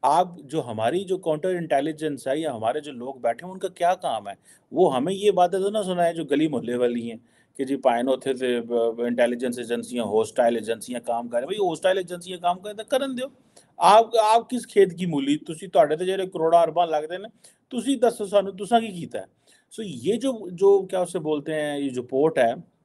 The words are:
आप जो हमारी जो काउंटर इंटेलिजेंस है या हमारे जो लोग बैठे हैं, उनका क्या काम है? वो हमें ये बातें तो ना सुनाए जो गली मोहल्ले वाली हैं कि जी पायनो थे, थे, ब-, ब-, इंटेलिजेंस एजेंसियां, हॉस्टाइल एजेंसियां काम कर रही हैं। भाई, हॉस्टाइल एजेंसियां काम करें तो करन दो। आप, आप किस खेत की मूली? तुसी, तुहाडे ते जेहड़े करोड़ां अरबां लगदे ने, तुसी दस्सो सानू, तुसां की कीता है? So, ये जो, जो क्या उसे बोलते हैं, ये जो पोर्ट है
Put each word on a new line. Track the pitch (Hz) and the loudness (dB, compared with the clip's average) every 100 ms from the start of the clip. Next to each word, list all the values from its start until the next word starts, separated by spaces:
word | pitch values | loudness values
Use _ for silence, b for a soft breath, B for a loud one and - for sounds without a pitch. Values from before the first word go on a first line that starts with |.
आप | 131 160 180 175 | 4 2 2 -4
जो | 139 156 | -6 -6
हमारी | 120 110 113 170 | -4 -2 0 -2
जो | 185 185 | -2 -4
काउंटर | 170 151 185 | -2 -2 -2
इंटेलिजेंस | 180 170 139 147 151 156 139 - | -4 0 0 0 -4 -6 -6 -4
है | 143 | -4
या | 160 | -4
हमारे | 120 113 143 | -2 -2 -2
जो | 147 | -6
लोग | 127 123 131 | -12 -12 -4
बैठे | 120 117 175 | -4 -4 -8
हैं, | |
उनका | 185 185 | -8 -10
क्या | - 170 | -2 0
काम | 185 160 113 98 | 0 -2 -6 -8
है? | 95 b b b | -14 b b b
वो | 139 180 | 2 4
हमें | 131 156 | 4 0
ये | 196 208 | 0 2
बातें | 180 180 185 | 4 2 2
तो | 190 | -2
ना | 214 | -2
सुनाए | 185 175 170 | -4 0 0
जो | 170 | 0
गली | 143 139 156 | -2 0 2
मोहल्ले | 131 113 123 | 0 -4 0
वाली | 123 120 117 | 0 0 -6
हैं | 113 b b b - | -12 b b b -8
कि | |
जी | 135 135 | -4 2
पायनो | 131 117 127 131 | 2 2 2 0
थे, | 135 | -2
थे, | 127 127 120 | -2 0 -2
ब-, | 117 117 117 113 | 0 0 0 0
ब-, | 120 | -4
इंटेलिजेंस | 120 120 120 123 120 | 2 2 2 -4 -6
एजेंसियां, | 113 117 113 123 107 | -4 -6 -4 -6 0
हॉस्टाइल | 107 110 - 120 117 | 0 0 2 2 2
एजेंसियां | 107 113 113 123 | -4 -6 -6 -10
काम | 120 117 120 | -4 -6 -4
कर | 120 | -6
रही | |
हैं। | 139 | -4
भाई, | 208 185 | -2 -2
हॉस्टाइल | 156 185 190 | 0 0 0
एजेंसियां | 180 180 175 180 | -4 -12 -12 -6
काम | 175 180 | -4 -4
करें | 196 208 | -8 -14
तो | |
करन | 214 262 269 | -4 -2 -2
दो। | 247 269 _ _ b b - | -6 -10 _ _ b b 2
आप, | 175 208 226 233 | 6 8 6 2
आप | 214 233 233 | 4 4 2
किस | 247 - | -8 0
खेत | - 190 | 4 4
की | 165 180 | 4 -2
मूली? | 147 139 151 | -2 0 0
तुसी, | - 160 196 | -2 -12 0
तुहाडे | 185 151 156 | 4 4 2
ते | |
जेहड़े | 185 196 185 | -2 -2 -4
करोड़ां | 175 160 170 | 0 4 6
अरबां | 165 156 170 | 4 2 0
लगदे | 156 156 180 | 0 -4 -10
ने, | 214 _ b b _ | -12 _ b b _
तुसी | 247 214 262 | -6 -2 2
दस्सो | 233 233 202 | 2 2 2
सानू, | 202 190 | 2 2
तुसां | 190 202 233 | -6 0 0
की | 226 | 0
कीता | 180 123 104 | -8 -8 -10
है? | 95 _ b b b | -12 _ b b b
So, | - | -12
ये | 214 131 131 226 | -10 -4 -2 0
जो, | 269 233 185 | -2 -4 -10
जो | 175 196 202 | 2 4 4
क्या | 185 185 | 2 -4
उसे | 175 180 | -2 -4
बोलते | 151 151 151 | -2 -2 -2
हैं, | 156 147 143 | -4 -4 -4
ये | 139 | -4
जो | 123 | -6
पोर्ट | 123 135 156 156 | -4 2 2 4
है | 117 143 - _ | 2 0 -10 _